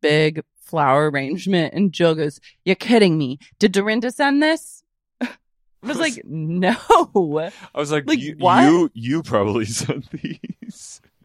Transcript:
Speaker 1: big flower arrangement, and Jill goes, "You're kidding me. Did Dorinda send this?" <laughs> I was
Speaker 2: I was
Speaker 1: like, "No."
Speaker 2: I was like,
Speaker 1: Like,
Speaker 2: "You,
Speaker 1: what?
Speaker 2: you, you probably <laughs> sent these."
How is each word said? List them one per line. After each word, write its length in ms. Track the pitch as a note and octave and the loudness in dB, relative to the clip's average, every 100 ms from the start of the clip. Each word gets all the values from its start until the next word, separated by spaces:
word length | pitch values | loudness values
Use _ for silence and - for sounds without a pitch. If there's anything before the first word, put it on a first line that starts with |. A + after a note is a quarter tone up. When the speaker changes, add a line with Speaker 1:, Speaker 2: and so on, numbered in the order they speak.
Speaker 1:
big 420 | D#3 D3+ D#3 D#3 - _ | 0 2 2 -2 -12 _
flower 500 | - E3 C#3+ C#3 D3+ | -8 -2 2 2 2
arrangement, 640 | C#3+ C3+ F3 F3 F#3 D#3 - | -2 -4 -6 -2 -2 -2 0
and 180 | G3 | -2
Jill 220 | - E3 D#3+ | 2 0 2
goes, 240 | D3 - - _ - | -4 -6 -20 _ -4
"You're 100 | F#3 | -4
kidding 400 | - A#3+ G3 D#3 | 2 4 4 2
me. 220 | C3+ C#3+ - _ | -2 -6 -14 _
Did 120 | G#3 | 0
Dorinda 360 | G3 G#3 A3 A#3+ | 0 -2 -2 -4
send 320 | - C#4+ C#4+ | -2 0 2
this?" 420 | D#4 D#4+ - - _ _ | 0 0 -6 -20 _ _
<laughs> 180 | _ _ | _ _
I 60 | B3 - _ _ _ _ | -10 -10 _ _ _ _
was 0 | |
Speaker 2:
I 40 | A3 | -8
was 100 | D#4+ | -4
Speaker 1:
like, 260 | D#4+ A#3+ - | -4 -4 -10
"No." 500 | D#3+ D#3 F3+ F#3 A#3 - G4+ - G3+ E3 D3+ E3 - - - | -8 -4 -2 0 -2 4 4 4 0 0 -2 -6 -12 -12 -8
Speaker 2:
I 40 | |
was 120 | D3 | -2
like, 160 | D3+ C#3 | -2 0
Speaker 1:
Like, 120 | D4 | -2
Speaker 2:
"You, 140 | D3 D3+ | -2 -2
Speaker 1:
what? 240 | F3 F3 | 2 6
Speaker 2:
you, 260 | C#3+ E3+ E3 - | 6 4 2 -2
you 260 | A#2 D#3 | -4 -4
probably 440 | D3+ A2+ G2+ A2 A2 | -2 0 0 0 -4
<laughs> 0 | |
sent 440 | A2+ - B2+ - | -6 -6 -8 -8
these." 920 | D#3 - - - - - - - - _ _ | -12 -12 -12 -14 -16 -18 -20 -20 -20 _ _